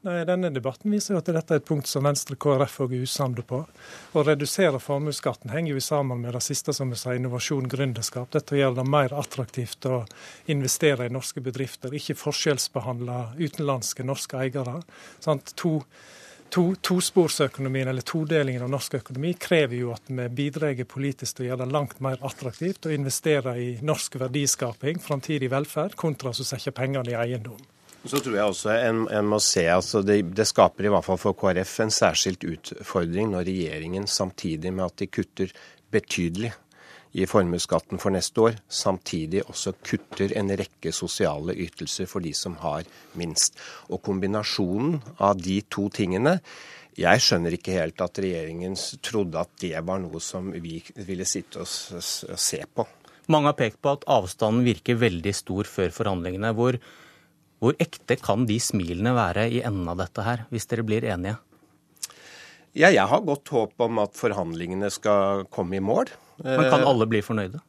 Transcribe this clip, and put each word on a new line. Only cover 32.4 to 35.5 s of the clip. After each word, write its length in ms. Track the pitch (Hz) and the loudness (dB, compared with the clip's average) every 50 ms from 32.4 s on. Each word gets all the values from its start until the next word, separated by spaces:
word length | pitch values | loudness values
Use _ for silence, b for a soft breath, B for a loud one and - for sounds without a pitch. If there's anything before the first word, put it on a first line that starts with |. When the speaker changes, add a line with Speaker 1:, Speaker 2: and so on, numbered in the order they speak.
| - 85 | -6 -6
Speaker 2:
utfordring 800 | 82 - - - - - - - - 95 85 82 85 95 110 110 98 | -6 -8 -10 -14 -14 -12 -12 -2 0 0 0 0 0 0 0 0 0
når 100 | 90 87 | -2 -2
regjeringen 600 | 92 92 92 85 78 76 78 78 85 90 95 101 101 | -2 -2 -2 -2 -4 -4 -6 -6 -4 -4 -4 -2 -2
samtidig 600 | - - 101 92 - - - 90 80 78 80 92 | -2 -2 -2 -2 -4 -6 -4 -4 -4 -2 -4 -4
med 140 | 92 95 92 | -2 -2 -2
at 80 | 87 - - | -4 -2 -6
de 40 | 101 90 | -8 -4
kutter 380 | - - 95 _ _ - 98 92 | -2 -4 -4 _ _ -4 -4 -4